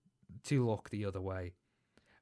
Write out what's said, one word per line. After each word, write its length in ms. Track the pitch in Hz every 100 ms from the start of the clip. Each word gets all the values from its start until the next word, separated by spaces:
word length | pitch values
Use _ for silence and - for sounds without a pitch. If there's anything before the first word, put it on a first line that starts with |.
| _ _ - 95
to 220 | - 143 120
look 220 | 104 -
the 140 | 104
other 160 | 101 95
way. 320 | 95 92 90 - _ _ _ _ _ _